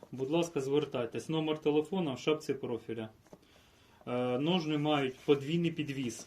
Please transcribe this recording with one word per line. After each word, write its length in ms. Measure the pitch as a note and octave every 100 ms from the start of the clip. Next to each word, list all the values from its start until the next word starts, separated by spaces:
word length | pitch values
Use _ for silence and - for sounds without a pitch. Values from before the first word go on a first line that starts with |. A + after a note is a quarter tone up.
| -
будь 180 | B2+ C3+
ласка, 300 | E3 E3 D3
звертайтесь. 680 | C3 C#3+ C#3+ B2+ A#2 A#2+ -
Номер 300 | D#3+ D#3 D#3
телефона 540 | D3+ D3 D3+ G3 E3
в 60 | B2+
шапці 360 | - D3+ -
профіля. 540 | C3+ A#2+ A#2 - A2+ A2 - - - - - - - - - -
Е, 320 | B2 B2 B2+
ножни 400 | D3+ F3+ D#3 D3+
мають 400 | D3+ D3 C3+ B2+
подвійний 520 | - C#3+ C3+ E3+ E3
підвіз: 560 | D#3+ C#3 C#3 B2 A2